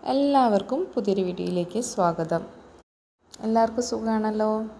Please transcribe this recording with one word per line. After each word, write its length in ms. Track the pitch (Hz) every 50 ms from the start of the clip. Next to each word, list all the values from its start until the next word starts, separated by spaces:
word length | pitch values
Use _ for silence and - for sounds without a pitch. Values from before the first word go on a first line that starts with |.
| - - 254
എല്ലാവർക്കും 680 | 269 285 285 277 269 254 233 208 196 196 - 254 294 381 370
പുതിയൊരു 320 | - 262 208 202 190 196 190 180
വീഡിയോയിലേക്ക് 520 | 180 180 180 175 180 180 175 175 - 160 160 -
സ്വാഗതം. 540 | - - 185 170 165 165 165 160 170 165 - - - - - - - - _ _ _ _ _ _ _ _ _ _ - - -
എല്ലാവർക്കും 380 | 220 226 226 226 226 226 240 247 233
സുഖാണല്ലോ? 600 | - 220 220 226 220 220 214 214 214 214 214 214 214 220 220 220 220 -